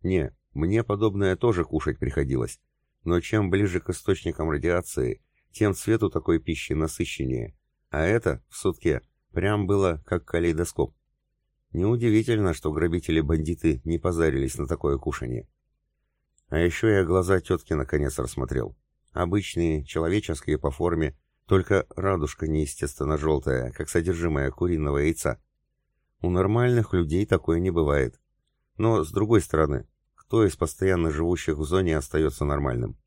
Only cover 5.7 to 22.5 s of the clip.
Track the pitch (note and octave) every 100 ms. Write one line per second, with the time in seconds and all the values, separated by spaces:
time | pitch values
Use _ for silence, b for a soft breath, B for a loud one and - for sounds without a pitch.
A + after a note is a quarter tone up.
5.7 | F#2 - A2+ G2 - - E2 - D#2+ -
6.7 | D2 D#2 - - - C2+ B1+ A1 - _
7.7 | _ _ D2 E2 A2+ G2+ C2 _ - F#2+
8.7 | E2+ F2 C#2+ _ _ _ - F#2+ G#2 F#2+
9.7 | G2+ F#2+ D#2+ - F2 - E2+ E2+ D#2+ F2
10.7 | - C2 _ _ _ _ _ _ _ _
11.7 | E2 F#2+ A#2+ A#2+ G#2+ A2 A2+ G2 D#2 D2+
12.7 | D#2 E2+ E2+ D#2+ D#2+ D2 D#2+ D#2 E2+ E2+
13.7 | C2+ - E2 F#2 E2+ D#2+ C2+ C2+ - C#2+
14.7 | E2 D2 C#2 C#2+ C#2+ A#1+ A#1+ - _ _
15.7 | _ _ _ _ _ _ _ _ D#2 E2+
16.7 | - A2 G2+ F2 F#2 F2 F#2+ - F2+ -
17.7 | D#2 C2 D2+ C#2+ B1+ A#1+ - B1+ C2 G#1+
18.7 | - _ _ _ - F2 G2+ G2 - E2+
19.7 | D#2 C#2+ - E2 G2+ - D2+ - D2 C#2
20.7 | C2+ E2+ E2+ D2+ - _ _ _ G2 F#2
21.7 | G2 - - F#2+ F#2+ D2 - D#2